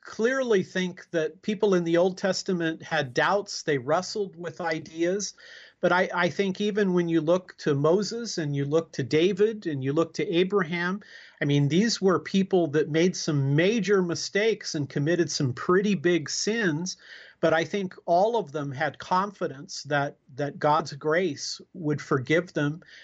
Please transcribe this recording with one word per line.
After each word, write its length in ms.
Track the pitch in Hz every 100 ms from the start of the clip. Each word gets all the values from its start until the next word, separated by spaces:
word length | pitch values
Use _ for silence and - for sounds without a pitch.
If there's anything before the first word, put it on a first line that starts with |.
clearly 640 | - - 226 269 247 202
think 480 | 175 190 180 175 -
that 320 | 170 156 -
people 320 | - 208 208
in 80 | 185
the 140 | 170 170
Old 220 | 190 185
Testament 680 | 190 185 - 180 165 160
had 280 | - 160 135
doubts. 520 | 120 151 202 202 -
They 140 | - 143
wrestled 580 | 123 165 185 220 196 160
with 240 | 175 160
ideas. 760 | 170 160 143 160 170 196 196 - - - - _
But 100 | 180
I, 180 | 175 190
I 140 | 175 175
think 320 | - 202 185
even 320 | 208 202 196
when 160 | 180 170
you 140 | 165
look 340 | 156 180 180 -
to 140 | -
Moses 640 | 139 151 185 202 226 233 -
and 180 | 151
you 120 | 143 139
look 260 | 160 165
to 100 | -
David 640 | 123 156 180 190 214 214 175
and 160 | 143
you 120 | 131
look 180 | 151 160
to 140 | - 156
Abraham, 720 | 165 185 202 160 175 175 202 - - - _
I 60 | 151
mean, 220 | 143 143
these 340 | 160 226 -
were 160 | 190 185
people 480 | - 190 190 185 165
that 180 | 147 143
made 260 | 156 185 180
some 400 | - 147 139 143
major 460 | 185 233 185 196
mistakes 720 | 175 160 - 196 220 202 -
and 160 | 160 139
committed 400 | 156 143 170 156
some 240 | - 139
pretty 400 | - - 180 208
big 340 | 185 170 170 135
sins. 720 | - - 233 196 151 185 - - - - _
But 140 | 165
I 100 | 160
think 300 | 160 208 185 -
all 320 | - 170 214 233
of 160 | 156
them 180 | 151 143
had 260 | 131 151 -
confidence 840 | - 185 202 196 165 135 165 -
that, 340 | 139 147 143 - _ 131
that 220 | 143 143
God's 340 | 151 156 156
grace 720 | 143 156 160 190 143 - - -
would 300 | 190 151 147
forgive 500 | - 143 127 160 175
them, 300 | 160 147 160 - -